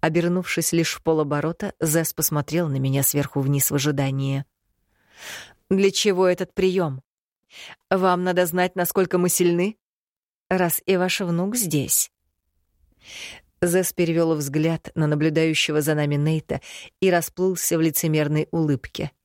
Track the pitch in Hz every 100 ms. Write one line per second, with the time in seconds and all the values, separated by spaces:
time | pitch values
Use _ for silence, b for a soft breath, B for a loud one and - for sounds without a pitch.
0 | 165 165 170 180 175 - 160 170 165 -
1 | - 160 147 147 156 170 208 - 156 156
2 | 160 - 156 151 139 156 165 135 135 135
3 | 135 143 139 143 135 143 - 147 143 143
4 | 139 135 135 135 135 _ _ _ _ B
5 | B B B B B B _ 190 196 196
6 | 214 185 185 180 180 - 190 185 165 131
7 | _ _ _ _ _ B B B _ 196
8 | 185 180 180 180 180 180 180 185 175 -
9 | 185 180 180 - 175 175 190 220 _ _
10 | _ _ _ _ _ 185 175 - - 190
11 | 180 - 180 170 190 240 196 151 127 -
12 | - _ _ _ _ _ _ _ _ _
13 | B B B B _ _ 175 180 180 -
14 | 170 165 165 156 139 147 160 165 - -
15 | 151 151 156 156 160 156 - 151 147 151
16 | 147 143 151 160 - 147 B B B _
17 | 190 175 165 - 185 180 - 165 160 156
18 | 165 156 147 151 151 170 156 135 - -
19 | 151 _